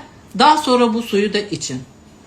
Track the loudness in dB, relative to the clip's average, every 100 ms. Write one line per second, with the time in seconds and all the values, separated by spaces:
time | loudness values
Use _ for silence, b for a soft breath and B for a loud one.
0 | -8 -20 -10 2 4 4 2 2 2 -2
1 | -2 -2 0 -2 -6 -8 -8 -10 -12 -20
2 | -20 -20